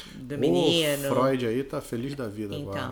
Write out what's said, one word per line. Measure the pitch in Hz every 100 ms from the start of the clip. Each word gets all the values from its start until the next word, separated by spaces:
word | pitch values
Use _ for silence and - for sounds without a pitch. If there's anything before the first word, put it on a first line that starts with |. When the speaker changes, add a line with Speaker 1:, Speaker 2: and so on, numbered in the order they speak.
| - -
Speaker 1:
do | 127 139
Speaker 2:
Ô, |
Speaker 1:
menino. | 139 175 165 170 151 143 139
Speaker 2:
Freud | 135 131 135 123
aí | 117
tá | 139 143
feliz | - 117 131
da | 139 117
vida | 104 104
Speaker 1:
Então, | - 143 98 127